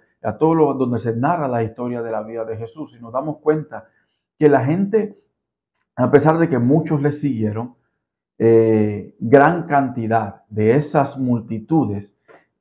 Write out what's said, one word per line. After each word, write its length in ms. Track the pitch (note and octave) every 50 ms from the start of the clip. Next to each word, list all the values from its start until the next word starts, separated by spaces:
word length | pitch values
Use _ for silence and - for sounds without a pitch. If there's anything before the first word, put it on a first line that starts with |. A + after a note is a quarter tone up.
| _ _ _ _ -
a 140 | A2 G#2
todo 180 | - D3+ D#3+ E3
lo, 180 | D#3+ D3+ C#3+ C3
donde 260 | C3 C3 A#2+ B2 G#2+
se 160 | G#2+ A#2 A2+
narra 320 | A#2 C3 D#3 F3 E3 D3
la 160 | C3 B2 A#2 A2+
historia 380 | A2 - B2+ B2 B2 B2 A#2+
de 100 | A#2 A2+
la 120 | A2 G#2+ G#2+
vida 220 | A2+ A#2 A2+ A2
de 120 | A2+ A2
Jesús, 380 | A2 A#2 A2+ - D#3 C#3+ - A#2+
y 40 | A#2
nos 120 | A#2 A2+ A#2+
damos 240 | C3 D3 D#3 D3
cuenta 480 | - - D#3 D#3 D#3 C3+ - A#2 G#2 - _ _ _ _ _ _ _ _ _ _ -
que 100 | D3+ D3
la 160 | C#3 B2+ A#2+
gente, 540 | C#3 D#3+ F#3+ G3+ G3 A3 G#3+ G3+ - - _ _ _ _ _ _ _ _ _ _ _ _ _ _ _ -
a 140 | - B2+ B2+
pesar 280 | D3 C#3+ D3 D#3+ D#3+
de 120 | E3 E3 E3
que 80 | C3+
muchos 440 | A#2+ A#2+ B2+ D3 E3 D#3+ - D#3 C#3
le 100 | C#3+ D3
siguieron, 640 | D3 - D3+ C#3+ A#2+ A2 G#2+ G#2+ G#2+ A2 A#2+ A#2+ - _ _ _ _ _ _ _ _ _ _ _ _ - A2
eh, 720 | A2+ A2+ A2+ A2+ A2+ A2 G#2+ G#2+ G#2+ G#2 G#2 - - - -
gran 480 | - A#2 C#3 C#3 C#3+ D#3+ F3 E3+ -
cantidad 760 | - D3 C#3 C3+ B2 B2 A#2 A2+ G#2+ A2+ A2+ G#2+ G2+ - - _ -
de 260 | G#2+ G#2+ G#2+ A2 B2
esas 420 | D3 D3+ - - D3 C3 - -
multitudes 960 | C3 C3 B2 A#2+ A2+ - - A2+ G#2+ - - D#3+ D#3 B2 G2+ G2+ G2+ - - _ _ _ _ - - _ _ _ _